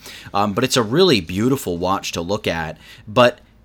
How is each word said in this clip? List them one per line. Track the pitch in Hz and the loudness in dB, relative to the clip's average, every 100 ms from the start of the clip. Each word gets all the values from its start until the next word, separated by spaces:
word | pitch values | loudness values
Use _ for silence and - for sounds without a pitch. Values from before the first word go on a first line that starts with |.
| - - - | -20 -20 -6
Um, | - 208 | -2 0
but | 185 | 0
it's | 123 131 | 0 0
a | |
really | 214 151 190 113 | 2 4 4 4
beautiful | 80 92 123 131 95 85 | 0 -2 0 0 -4 -4
watch | 90 98 - | -2 -2 -4
to | 87 | -6
look | 85 101 98 | -4 -4 -4
at. | 82 80 78 - - - | -4 -6 -10 -18 -20 -2
But | 104 120 - - _ | 4 4 2 -12 _